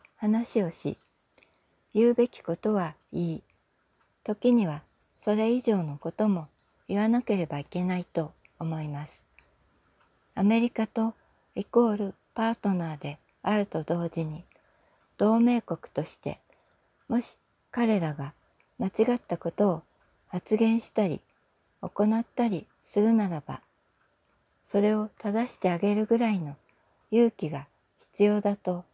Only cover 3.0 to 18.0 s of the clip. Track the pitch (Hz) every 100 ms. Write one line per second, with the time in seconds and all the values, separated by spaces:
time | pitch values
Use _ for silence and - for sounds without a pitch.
3 | _ 151 170 160 - _ _ _ _ _
4 | _ _ - 208 247 240 185 147 - _
5 | _ _ - 214 220 247 240 202 156 143
6 | 165 - 214 185 151 _ _ _ - 196
7 | 214 240 - 202 160 143 - 175 180 180
8 | 170 - 156 - _ _ 160 160 151 143
9 | 151 - _ _ _ _ _ _ _ _
10 | _ _ _ - 196 226 240 - 220 -
11 | 226 - _ _ _ - 202 240 240 208
12 | 202 - _ - 226 233 202 185 165 147
13 | 143 143 _ _ - 214 202 160 151 175
14 | 170 - 160 156 - _ _ _ _ _
15 | _ - 208 226 233 240 - 160 - -
16 | 156 - - - _ _ _ _ _ _
17 | - 233 - - _ _ _ - 233 214